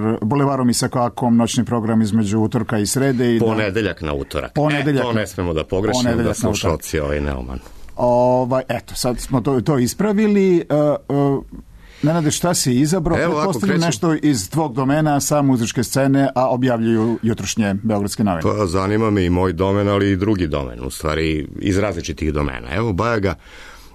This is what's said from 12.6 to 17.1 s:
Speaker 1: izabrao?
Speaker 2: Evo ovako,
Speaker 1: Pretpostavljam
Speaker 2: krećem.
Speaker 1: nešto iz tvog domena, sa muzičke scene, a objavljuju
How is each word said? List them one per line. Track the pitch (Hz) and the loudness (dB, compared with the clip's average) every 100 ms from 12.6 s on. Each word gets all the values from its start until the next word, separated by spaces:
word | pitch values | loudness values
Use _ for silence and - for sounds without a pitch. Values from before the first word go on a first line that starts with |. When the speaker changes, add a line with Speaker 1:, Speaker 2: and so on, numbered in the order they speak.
| 139 123 | 2 2
Speaker 1:
izabrao? | 151 185 151 147 | 2 0 0 0
Speaker 2:
Evo | 170 | 0
ovako, | 151 190 | 0 0
Speaker 1:
Pretpostavljam | - 196 170 | 0 0 0
Speaker 2:
krećem. | 170 | 0
Speaker 1:
nešto | - 170 156 151 | 0 0 0 2
iz | 123 92 | 0 0
tvog | 147 156 | -2 -2
domena, | 120 131 151 156 143 | 0 0 2 2 0
sa | - 151 | 0 2
muzičke | 139 123 117 - | 2 2 0 -2
scene, | 110 135 135 139 139 127 | -2 0 2 2 2 2
a | 131 | 0
objavljuju | 127 127 113 113 113 113 | 2 0 2 2 2 2